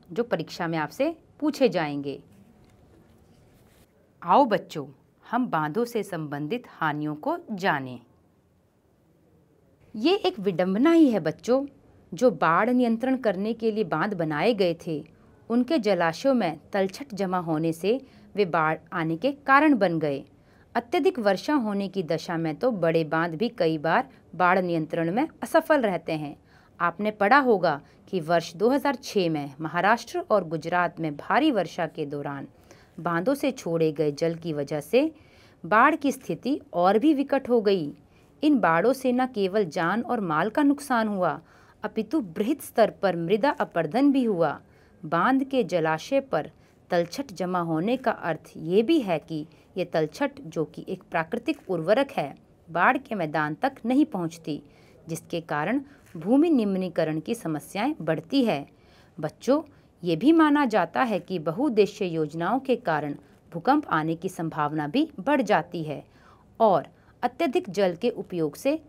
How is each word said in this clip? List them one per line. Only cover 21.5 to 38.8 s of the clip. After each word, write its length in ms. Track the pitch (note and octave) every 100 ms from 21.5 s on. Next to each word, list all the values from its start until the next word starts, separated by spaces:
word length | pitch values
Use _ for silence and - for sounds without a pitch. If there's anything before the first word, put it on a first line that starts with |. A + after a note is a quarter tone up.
होने 340 | D4+ G#3+ G3+ G3
की 160 | G3
दशा 340 | D#3+ D#3+ - E3
में 180 | D#3+ D#3
तो 160 | C4
बड़े 320 | G#3 E3 E3
बांध 320 | D#3 D#3+ E3+ D#3+
भी 140 | A#3
कई 280 | - E3 D#3+
बार 320 | D#3+ F#3+ B3 - - E3+
बाढ़ 240 | F3+ F#3+
नियंत्रण 520 | F3+ E3+ D#3 E3 E3
में 160 | G#3 D#4 -
असफल 380 | - E4 D#4+ D4+
रहते 320 | A3 E3+ E3+
हैं। 240 | D#3 D3 D#3 _ _ _ -
आपने 320 | E3+ E3+ G#3
पढ़ा 280 | G#3+ G3+ C4+
होगा 420 | B3+ G3+ E3+ C#3+ - _ -
कि 100 | F#3
वर्ष 360 | D#3 E3+ E3 E3+
दो 140 | A3
हज़ार 260 | C#4 C#4+ C#4
छः 340 | - G#3 E3+
में 240 | D#3 C#3+ C3+
महाराष्ट्र 580 | D#3+ F3 F#3+ A3+ - F4+
और 280 | F4 G#3 E3
गुजरात 520 | D#3+ E3 F3 F3 E3+
में 180 | D#3+ C#3+
भारी 340 | - G#3 D#4
वर्षा 360 | A3 E3 - D#3+
के 180 | - D3
दौरान 420 | C#3+ D3 C#3 - _ - - _ -
बांधों 340 | E3+ E3+ F#3
से 180 | C#4 C#4+
छोड़े 400 | - F3 E3 D#3+
गए 200 | D#3 D3+
जल 240 | C#3+ E3 E3
की 180 | E3+
वजह 260 | D3 C#3 D3+
से 320 | - A#3+ D#4 - - - - _ E3
बाढ़ 300 | G#3+ C#4 D#4
की 160 | C#4
स्थिति 500 | - - E3+ A#3 D4+ -
और 260 | F3 F3+ G#3
भी 140 | C#4+
विकट 360 | C#4 C#4 C4+ C4+
हो 120 | A#3+
गई। 320 | G#3 G3 D3 - _ _ _ -
इन 160 | D4+ C4+
बाढ़ों 340 | F3+ E3